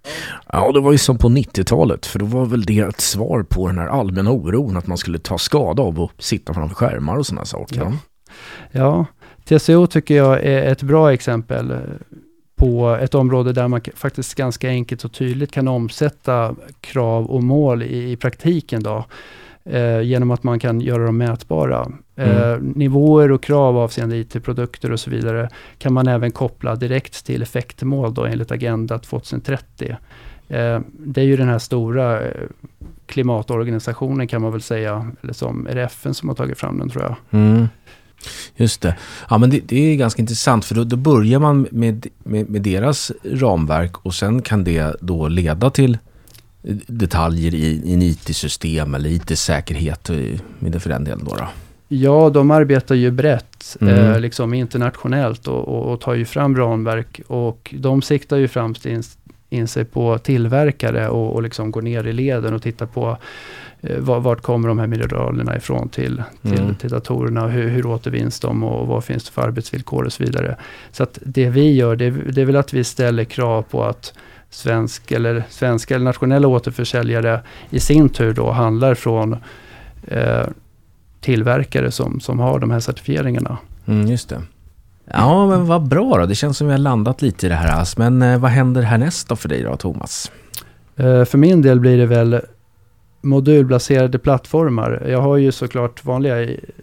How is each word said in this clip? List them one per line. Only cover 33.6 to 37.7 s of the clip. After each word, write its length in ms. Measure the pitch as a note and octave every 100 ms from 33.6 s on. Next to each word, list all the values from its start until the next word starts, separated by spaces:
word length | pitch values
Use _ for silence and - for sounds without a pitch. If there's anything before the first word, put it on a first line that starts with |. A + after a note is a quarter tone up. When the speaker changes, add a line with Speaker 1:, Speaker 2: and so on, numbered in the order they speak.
| A#2 A2+ A#2+ A2+ C3+ C3+ A#2+
Speaker 2:
kan 140 | A#2
man 100 | A2+
väl 100 | A2+
säga, 480 | - A2+ G#2+ G#2+ A2 B2
eller 100 | B2
som, 340 | A#2 B2 A#2+ -
är 80 |
det 80 | B2
F 200 | B2 - -
N 80 |
som 140 | C#3 -
har 80 | C3
tagit 220 | C3 C3
fram 200 | - G1+
den, 120 | -
tror 120 | -
jag. 360 | G1+ - - G#2+
Speaker 3:
Mm. 280 | G#2+ A2 A#2